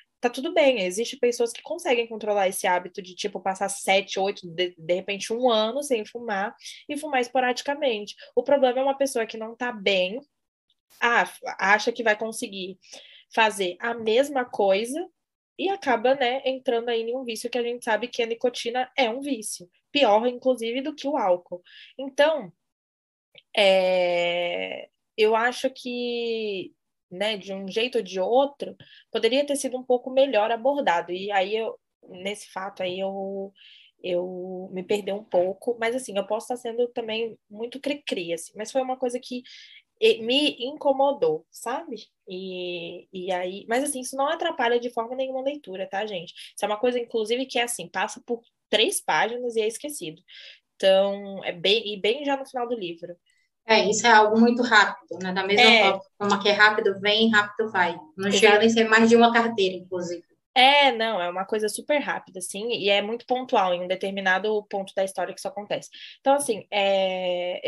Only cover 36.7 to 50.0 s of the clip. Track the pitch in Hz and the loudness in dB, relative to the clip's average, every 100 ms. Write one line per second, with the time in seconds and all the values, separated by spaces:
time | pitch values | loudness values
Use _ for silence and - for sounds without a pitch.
36.7 | 233 240 240 220 220 226 202 _ 208 240 | -2 -2 -4 -6 -4 -6 -8 _ -12 -12
37.7 | 262 277 285 - - 170 170 - 196 220 | -8 -6 -6 -6 -6 -4 -6 -8 -12 -6
38.7 | 269 254 262 247 247 - 247 247 - - | -2 -2 -2 -4 -4 -8 -12 -12 -20 -20
39.7 | - _ - 220 226 226 269 294 - 240 | -20 _ 0 2 2 0 2 2 -2 -8
40.7 | 302 294 269 277 277 160 156 - - 226 | -2 0 2 2 2 0 -2 -6 -14 -8
41.7 | 277 330 - - _ - 185 190 180 180 | -8 -8 -14 -16 _ -16 -12 -10 -8 -8
42.7 | 175 170 175 - 185 180 180 180 196 - | -8 -10 -14 -14 -10 -4 -4 -4 -8 -4
43.7 | 247 285 262 254 269 277 339 349 320 233 | -2 -2 -6 -6 -2 -2 -2 -4 0 0
44.7 | 240 240 233 226 262 262 262 262 294 190 | 0 -2 -6 -6 -4 -4 -4 -4 -6 -8
45.7 | 190 190 190 214 185 170 - - - 208 | -10 -8 -6 -6 -8 -10 -16 -20 -6 -4
46.7 | 208 247 247 233 226 214 240 262 240 240 | 0 0 -2 -2 -4 -2 -2 -2 -2 -4
47.7 | - 175 190 214 - - 233 - _ _ | -6 -8 -4 -6 -6 -8 -10 -10 _ _
48.7 | 208 277 - - 156 202 240 247 226 214 | 2 2 0 0 2 2 -2 -4 -2 -2
49.7 | 226 302 294 | -4 -10 -10